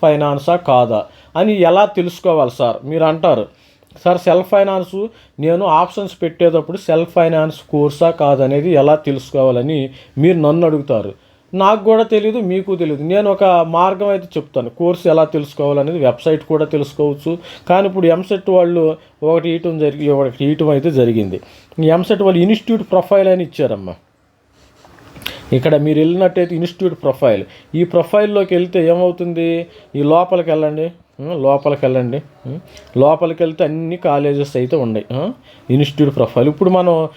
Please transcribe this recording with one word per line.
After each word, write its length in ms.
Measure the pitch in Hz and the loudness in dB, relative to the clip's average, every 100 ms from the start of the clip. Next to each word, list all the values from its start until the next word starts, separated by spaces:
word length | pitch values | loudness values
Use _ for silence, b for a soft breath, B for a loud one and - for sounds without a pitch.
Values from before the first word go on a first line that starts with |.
ఫైనాన్సా 540 | 160 151 147 143 143 175 | 2 2 0 -2 0 -2
కాదా 500 | 175 127 123 107 - b b 160 | 2 2 2 0 -4 b b -2
అని 260 | 214 208 | 0 2
ఎలా 240 | 170 185 208 | 4 4 2
తెలుసుకోవాలి 640 | 202 175 170 185 160 127 | 0 -6 -4 -2 0 0
సార్? 340 | - 123 110 131 | 0 -2 -2 -6
మీరు 180 | 160 | -2
అంటారు, 440 | 160 160 170 156 101 b b b b - 180 | 0 0 0 0 -2 b b b b -4 -2
"సార్, 120 | 175 | 0
సెల్ఫ్ 320 | 175 170 185 | 2 0 2
ఫైనాన్స్ 580 | 202 196 190 180 190 220 b b - | 2 2 -2 -6 -8 -10 b b -6
నేను 260 | 151 175 196 | -2 0 2
ఆప్షన్స్ 560 | 156 175 - 196 - | 2 0 -4 -10 -6
పెట్టేటప్పుడు 560 | 170 165 170 160 151 185 | -8 0 2 2 -4 -10
సెల్ఫ్ 360 | - 165 170 | -2 -2 0
ఫైనాన్స్ 480 | - 165 160 156 156 - | 0 2 2 -2 -6 -6
కోర్సా 400 | 151 147 143 170 | -2 0 2 0
కాదనేది 600 | 165 147 135 135 143 165 | 2 2 2 2 0 2
ఎలా 240 | 156 139 151 | 2 4 2
తెలుసుకోవాలని" 920 | 147 135 - 143 131 123 131 156 135 B B - | 0 -6 -4 0 0 0 -2 -4 -6 B B 0
మీరు 200 | 160 175 | 2 2
నన్ను 280 | 147 165 170 | 2 2 2
అడుగుతారు. 480 | 151 139 117 98 - b b b | 0 -2 -4 -4 -12 b b b
నాకు 300 | 185 196 214 | 0 2 2
కూడా 200 | 196 220 | 2 2
తెలీదు, 340 | 220 214 214 226 | 2 0 0 -2
మీకు 380 | 190 185 190 185 | -2 -4 -4 -4
తెలీదు. 280 | 170 143 | -4 -4
నేను 280 | 151 196 208 | -2 0 0
ఒక 120 | 190 | 2
మార్గం 640 | 196 175 165 165 185 190 202 | 2 2 2 0 0 0 -2
అయితే 200 | 196 180 160 | -4 -4 -10
చెప్తాను 320 | - 135 117 | -6 -6 -8
కోర్సు 400 | - 175 175 175 | -4 -2 0 2
ఎలా 140 | 160 | 2
తెలుసుకోవాలనేది. 760 | 156 156 143 - 143 143 139 170 | 2 -2 -6 -4 -2 -2 -2 0
వెబ్సైట్ 440 | 131 120 165 156 | 0 0 -2 -2
కూడా 220 | - 156 151 | -2 -2 -2
తెలుసుకోవచ్చు. 720 | 151 143 - 147 143 160 170 B B - | -4 -4 -4 -4 -2 -6 -8 B B -2
కానీ 180 | 180 196 | 0 0
ఇప్పుడు 200 | 185 170 | 0 2
ఎంసెట్ 420 | 170 185 196 196 | 2 -2 -6 0
వాళ్ళు 480 | 185 175 175 160 156 b b | 2 2 2 0 -2 b b
ఒకటి 260 | 151 165 165 | -2 0 0
ఇయటం 300 | 165 170 160 | -4 -4 -2
జరిగి-, 320 | 151 147 147 | -2 -2 -2
ఒకటి 340 | 139 139 120 143 | 0 0 -2 -2
ఇయటం 240 | 147 156 | 0 0
అయితే 220 | 143 160 | 0 0
జరిగింది. 500 | 135 120 113 98 92 B B B - | 2 2 2 -2 -6 B B B -2
ఈ 40 | 160 | 2
ఎంసెట్ 340 | 170 180 202 | 2 0 0
వాళ్ళు 200 | 196 175 | 2 2
ఇన్‌స్టిట్యూట్ 420 | 180 214 - 226 180 | 2 0 0 -4 0
ప్రొఫైల్ 360 | 185 185 202 190 | -2 2 2 2
అని 160 | 185 | 0
ఇచ్చారమ్మా. 500 | 165 - 135 104 92 85 _ _ _ _ _ _ _ _ _ _ - B B B B | -2 -4 -4 -4 -10 -14 _ _ _ _ _ _ _ _ _ _ -20 B B B B
ఇక్కడ 220 | 131 160 151 | 0 2 2
మీరు 240 | 151 151 | 2 2
వెళ్ళినట్టయితే 560 | 156 180 185 180 175 165 | 2 2 0 0 -2 -2
ఇన్‌స్టిట్యూట్ 380 | 170 - 185 | -6 -4 -4
ప్రొఫైల్, 500 | 160 147 131 131 101 101 B B 156 | -2 -4 0 0 0 -4 B B -2
ఈ 80 | |
ప్రొఫైల్లోకి 720 | 175 175 165 208 214 202 190 180 | 0 0 0 0 0 0 0 0
వెళ్తే 320 | 180 180 165 | 0 0 2
ఏమవుతుంది? 800 | 170 180 175 175 165 165 165 170 B B 139 | 2 0 -2 -6 -4 -2 -4 -8 B B -4
ఈ 80 | |
లోపలికి 460 | 143 160 180 185 165 | 2 2 2 -2 0
వెళ్ళండి, 420 | 156 151 151 165 170 _ - | -2 -2 -4 -8 -10 _ -14
ఉం, 220 | 143 170 | -10 -2
లోపలికి 440 | 135 139 147 143 135 | 0 0 0 -2 0
వెళ్ళండి. 360 | 131 123 135 - _ 127 | -2 -2 -6 -10 _ -14
ఉం, 160 | 156 - B B 123 | -14 -16 B B 0
లోపలికి 460 | 143 156 170 160 | 2 2 -2 -2
వెళ్తే 200 | 170 156 | -4 -2
అన్ని 340 | 156 156 165 175 | -4 -2 -6 -4
కాలేజెస్ 600 | 175 143 143 143 143 131 | -2 0 0 -2 -2 -4
అయితే 200 | 127 165 | -2 -2
ఉన్నాయి. 280 | 120 110 - | -2 -4 -6
ఆ, 180 | 127 180 262 b b b | -6 -6 -10 b b b
ఇన్‌స్టిట్యూట్ 460 | 131 143 - 143 143 | 0 0 0 0 2
ప్రొఫైల్. 320 | 117 123 135 | 0 2 0
ఇప్పుడు 220 | 151 185 | 2 0
మనం 380 | 185 180 165 156 | 2 2 0 -2